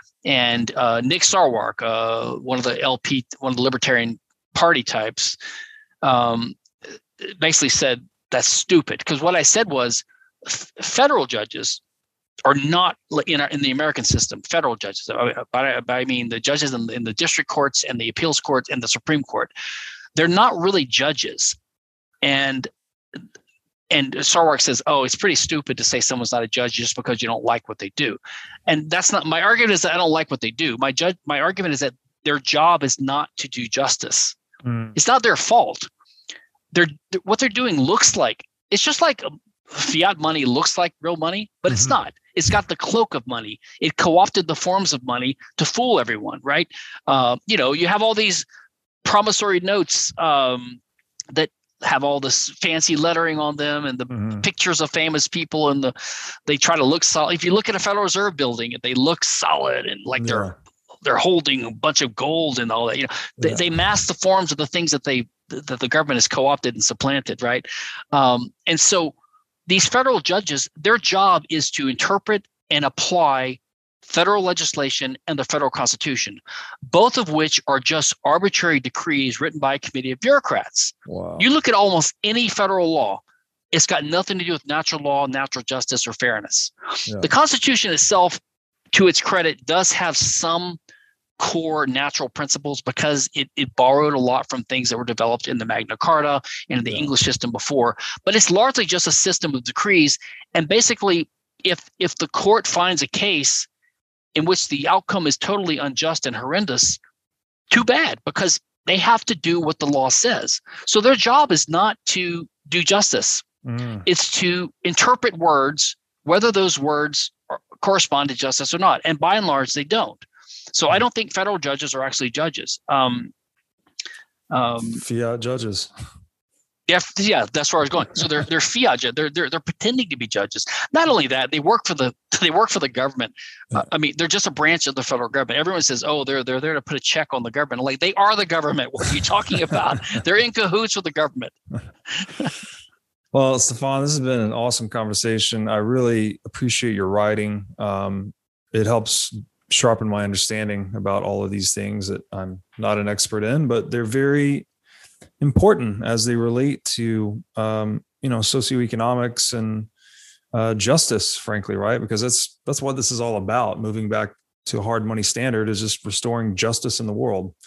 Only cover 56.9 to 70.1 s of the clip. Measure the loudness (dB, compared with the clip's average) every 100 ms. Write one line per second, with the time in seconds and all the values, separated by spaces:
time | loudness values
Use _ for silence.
56.9 | 4 2 2 0 0 2 2 2 -2 0
57.9 | 0 0 0 -2 0 -2 -2 -6 -6 -2
58.9 | 2 2 2 0 0 0 2 0 -2 -4
59.9 | -8 -6 -4 -2 -2 -4 -10 _ _ _
60.9 | -8 -2 2 4 2 2 -2 -4 -2 0
61.9 | 0 -2 -2 -2 0 -2 -2 -2 0 0
62.9 | -2 -4 -6 -12 -4 -2 0 0 2 2
63.9 | 0 -2 0 2 2 2 -2 -2 -2 0
64.9 | 0 0 -2 -4 _ _ -12 -8 -6 0
65.9 | 0 2 2 2 2 2 2 -2 -2 -2
66.9 | -2 -2 -2 -4 -4 -2 -2 -4 -10 -10
67.9 | -12 0 4 6 4 0 -6 -2 2 4
68.9 | 2 0 -6 _ _ _ _ 0 2 4
69.9 | 2 2